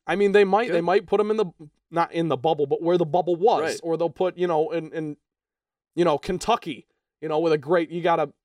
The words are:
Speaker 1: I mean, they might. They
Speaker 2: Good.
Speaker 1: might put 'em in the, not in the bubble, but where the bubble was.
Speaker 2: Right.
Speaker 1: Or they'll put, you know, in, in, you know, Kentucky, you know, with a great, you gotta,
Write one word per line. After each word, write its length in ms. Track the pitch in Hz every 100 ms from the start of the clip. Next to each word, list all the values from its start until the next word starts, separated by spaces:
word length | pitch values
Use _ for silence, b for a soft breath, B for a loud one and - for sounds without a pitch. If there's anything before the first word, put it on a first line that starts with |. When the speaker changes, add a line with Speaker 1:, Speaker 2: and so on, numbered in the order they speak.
| -
Speaker 1:
I 100 | 180
mean, 160 | 202
they 120 | 202
might. 240 | 196 202 247
They 60 | 175
Speaker 2:
Good. 60 |
Speaker 1:
might 220 | 170 202 175
put 120 | 202
'em 120 | 208
in 60 | 220
the, 100 | 190 - 151 _ _
not 240 | 165 165
in 140 | 165 165
the 100 | 123
bubble, 280 | 160 151 139
but 140 | 151
where 160 | 170 175
the 80 | 160
bubble 300 | 175 170 165
was. 260 | 214 175
Speaker 2:
Right. 180 | 156 117
Speaker 1:
Or 140 | 170 160
they'll 120 | 170
put, 280 | - 185 170
you 100 | 175
know, 220 | 156 156
in, 200 | 165 156
in, 240 | 165 156 147 _ _ _ _ _ _ _ 160
you 100 | 170
know, 120 | 143
Kentucky, 680 | - 185 - 226 175 117 - _ _ _
you 80 | 156
know, 120 | 156
with 120 | 170
a 60 | 156
great, 320 | 135 175 160
you 120 | 170
gotta, 300 | 170 165 143 -